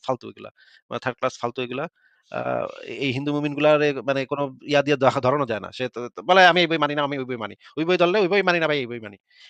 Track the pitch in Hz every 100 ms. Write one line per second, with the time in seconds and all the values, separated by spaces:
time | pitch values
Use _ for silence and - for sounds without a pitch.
0 | - 127 107 104 107 _ _ _ - 120
1 | 127 - 131 - 120 131 120 127 165 _
2 | _ _ _ 120 127 123 - - - 113
3 | 139 127 147 147 147 143 151 151 147 135
4 | 117 135 127 143 139 127 139 143 139 139
5 | 127 131 123 147 123 104 92 - 127 117
6 | 120 - 139 190 180 175 165 160 147 147
7 | 139 139 127 120 104 - - 147 165 180
8 | 175 214 175 202 185 175 156 147 120 120
9 | 104 98 _ _